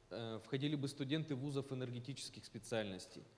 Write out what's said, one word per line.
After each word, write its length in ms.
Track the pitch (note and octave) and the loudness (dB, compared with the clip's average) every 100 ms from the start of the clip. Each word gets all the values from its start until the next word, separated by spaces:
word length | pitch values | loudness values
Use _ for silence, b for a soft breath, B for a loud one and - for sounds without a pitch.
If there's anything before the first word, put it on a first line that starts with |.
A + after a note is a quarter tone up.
| - | -8
э, 300 | G#2 A2+ A2 | -4 -2 -4
входили 320 | - C#3 D3 | 0 2 4
бы 140 | D3+ C3+ | 4 2
студенты 460 | - C#3 D#3 D#3 | 0 2 2 2
вузов 380 | C3+ C#3+ C#3 C3+ | 0 2 0 0
энергетических 720 | C3 B2 A#2+ A#2+ C3+ - - | 0 -2 -2 -4 -6 -6 -8
специальностей, 800 | - - - A2+ G#2 F2+ - - - | -10 -8 2 2 4 0 -6 -12 -14